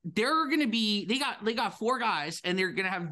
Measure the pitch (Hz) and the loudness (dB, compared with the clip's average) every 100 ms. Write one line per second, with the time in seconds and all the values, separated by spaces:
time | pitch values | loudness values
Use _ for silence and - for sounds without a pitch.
0 | 175 208 247 320 294 302 277 226 214 202 | -6 0 2 2 2 2 2 2 2 0
1 | 185 262 269 - 208 233 208 - 220 254 | 0 0 -2 -2 -2 0 -2 -2 0 0
2 | 226 165 147 170 180 185 185 185 190 185 | 0 0 -2 -4 -2 0 0 0 -2 -2
3 | 170 | -2